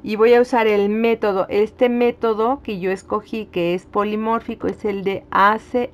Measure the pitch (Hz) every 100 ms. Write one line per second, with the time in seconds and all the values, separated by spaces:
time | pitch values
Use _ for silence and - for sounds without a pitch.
0 | 202 208 226 240 247 247 220 202 202 220
1 | 233 226 214 190 - 202 214 - 247 240
2 | 240 240 233 214 226 277 - 202 185 190
3 | - 208 - 226 208 180 170 180 - 208
4 | 208 214 220 226 - 226 - 196 214 196
5 | 190 190 - 190 196 220 - 247 240